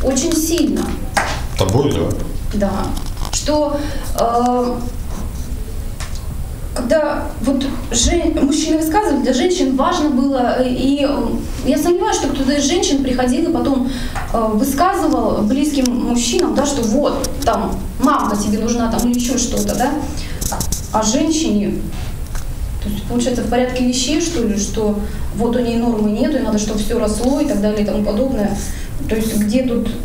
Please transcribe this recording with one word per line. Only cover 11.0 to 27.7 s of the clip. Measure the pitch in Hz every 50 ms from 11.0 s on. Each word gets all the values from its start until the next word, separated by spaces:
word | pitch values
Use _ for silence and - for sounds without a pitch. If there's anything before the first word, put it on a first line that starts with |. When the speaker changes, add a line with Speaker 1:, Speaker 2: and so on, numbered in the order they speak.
| 285
Speaker 1:
э, | - - - - - - - - - - - - -
я | 294
сомневаюсь, | 302 302 349 349 370 415 440 403
что | - - 277
кто-то | 247 254 262 - 294
из | 294 285
женщин | - 349 370 415 - 285 269 -
приходил | 254 247 247 254 247 254 320 339 339
и | -
потом, | 247 - 277 277 254 - - - - - - - - - - -
э, | 226 220 220 214
высказывал | 214 262 285 - - 349 381 392 - 320 311 254 254 226 208 208 -
близким | 208 214 262 277 302 302 277 269 254 247 240
мужчинам, | - - 240 240 240 233 - - 359 330 - -
да, | 254 285
что | 294 - - 226
вот, | 208 208 294 277 - - - - - - - -
там, | 233 214 202 202 196 190 - - - - -
мамка | 254 285 277 262 - 208 208
тебе | 208 208 208 208 208
нужна, | - 233 233 240 233 233
там, | 226 220 240 240
или | 240 247
ещё | - 240 -
что-то, | - - - 214 208 202 202 202
да? | - 247 285 302 302 269 - - - - - - - - - - - - - - - - - -
А | 214 214
женщине, | 208 226 294 320 320 320 - - 226 208 208 202 - - - - - - - - - - - - - - - - - - - - - - - -
то | 202
есть, | 208 - -
получается, | - 233 240 - 269 240 233 208
в | 208
порядке | 233 247 247 247 - 254 247
вещей, | 247 247 - - - 311 339
что | 339 330 - 226 220
ли, | 208 202
что | 202 202 - - 226 214 208 208 202 202 - - - - - -
вот | 196 233 240 233
у | 254
ней | 240 233 226
нормы | 233 233 233 220 214 214 208
нету, | 208 233 277 311 294
и | 254
надо, | 240 220 208
чтобы | 208 - 214 220 208
всё | - - 233 220
росло | 214 208 214 - 240 254 285 294
и | 294
так | - 208 202
далее | 202 214